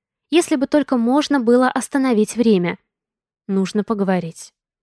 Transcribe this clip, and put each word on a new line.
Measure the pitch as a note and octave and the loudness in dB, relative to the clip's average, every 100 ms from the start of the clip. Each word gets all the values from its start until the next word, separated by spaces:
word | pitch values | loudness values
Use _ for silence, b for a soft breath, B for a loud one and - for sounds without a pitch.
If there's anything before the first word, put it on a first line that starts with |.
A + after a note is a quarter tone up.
| _ _ - | _ _ -2
Если | D#4 E4+ D4+ | 0 0 -2
бы | C4+ | 0
только | D4+ C4+ B3+ | 0 0 -2
можно | A3+ C#4 C#4+ C#4+ | 0 0 0 0
было | A3+ B3 B3+ | 2 2 2
остановить | - - C#4 C4 A3 G#3+ G#3+ | -2 -4 -2 0 2 0 0
время. | A#3 G3 F3 F#3 _ _ _ _ _ _ - | 2 2 0 -6 _ _ _ _ _ _ -4
«Нужно | G3 F#3+ G#3 | -2 -2 -2
поговорить», | G3 G#3+ G3 F3+ E3+ - - _ _ _ | -4 -2 -2 -2 -4 -12 -20 _ _ _